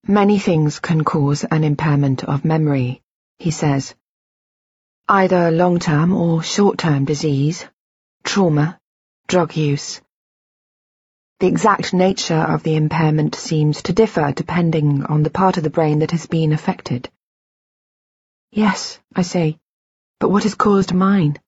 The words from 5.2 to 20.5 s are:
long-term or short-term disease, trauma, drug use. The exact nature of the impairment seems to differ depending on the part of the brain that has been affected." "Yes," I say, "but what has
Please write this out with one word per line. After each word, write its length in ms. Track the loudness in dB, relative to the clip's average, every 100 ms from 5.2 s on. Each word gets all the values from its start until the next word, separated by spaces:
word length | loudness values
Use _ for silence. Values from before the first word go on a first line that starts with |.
| 2 2 2
long-term 640 | 2 2 0 0 0 2
or 300 | 0 0 -2
short-term 640 | -2 0 0 0 -2 0
disease, 640 | 0 -2 -2 0 -2 -4 -12 _ _ _ _ _
trauma, 560 | -4 0 2 2 0 -4 _ _ _ _ -2
drug 300 | 0 0 -2
use. 440 | -2 -2 -6 -16 _ _ _ _ _ _ _ _ _ _ _ _ _ _
The 80 | 0
exact 460 | 2 0 0 -2
nature 520 | 2 2 0 -2 0 0
of 80 | -2
the 140 | 0 0
impairment 580 | 0 0 0 2 -2
seems 480 | -4 -4 0 0 -2
to 100 | -2
differ 400 | 0 2 2 -2
depending 720 | -2 -4 -2 0 0 0 0
on 180 | 0 0
the 140 | 0 0
part 180 | 0 0
of 60 |
the 120 | -2 0
brain 200 | 0 0
that 140 | 0
has 140 | -4 -4
been 260 | -2 0
affected." 580 | 0 -4 -8 -6 -8 -8 _ _ _ _ _ _ _ _ _ _ _ _ _ _
"Yes," 480 | 0 0 0 -8 -14 _
I 80 | -4
say, 360 | -2 0 -2 -2 _ _ _ _ _ _
"but 120 | 0
what 140 | 2
has 100 | 0